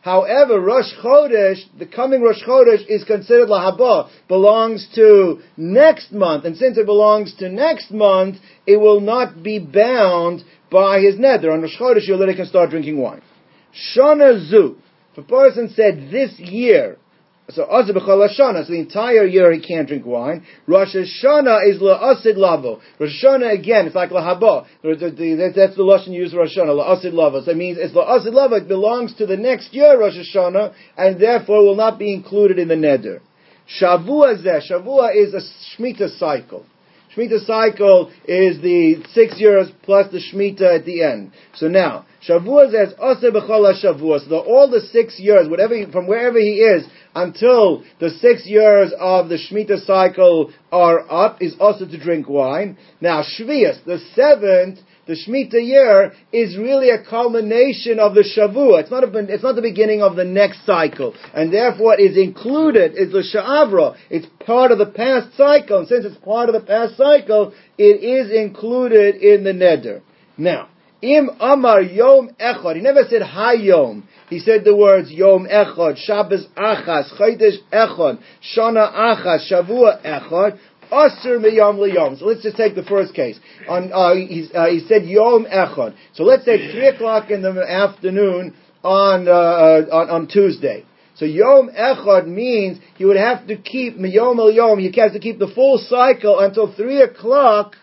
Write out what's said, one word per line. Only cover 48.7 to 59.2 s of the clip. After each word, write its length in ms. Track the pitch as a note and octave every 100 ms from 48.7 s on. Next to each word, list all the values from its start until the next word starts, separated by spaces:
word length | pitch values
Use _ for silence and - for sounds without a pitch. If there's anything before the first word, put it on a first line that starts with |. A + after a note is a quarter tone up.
| G3+ F#3+ -
of 300 | F#3 F#3 E3+
the 80 | E3
Shemitah 460 | - G#3 G3+ G3 -
cycle 640 | F#3+ F#3 F#3 F3+ E3 D3+ _ _
are 400 | F3+ E3+ E3 -
up, 300 | E3 G#3 -
is 140 | F3 -
also 260 | G3+ G#3 F3+
to 120 | D#3+
drink 320 | D3+ E3 C#3
wine. 480 | C#3 C3 D3+ G3+ F#3+ _ _
Now, 220 | E3+ D#3+
Shvius, 600 | C#3+ - A3 D4 F#3 - D#3+
the 120 | F3 -
seventh, 680 | - C#4+ C4 G3+ F#3 F#3 F#3+ _ _ -
the 60 | D#3+
Shemitah 500 | - C4 A#3+ A#3 A#3
year 480 | C4+ B3 G3 G3 - _
is 240 | A#3 G#3+ F3+
really 360 | A#3 C4+ B3+
a 120 | A3
culmination 920 | - A3+ A#3+ A3+ G#3+ A#3 C4+ A3+ A#3+ A3
of 160 | G#3
the 80 | G3
Shavua. 600 | G3+ A3 G#3 A3 C#4 F#3
It's 100 | -
not 120 | B3
a, 300 | B3 G#3+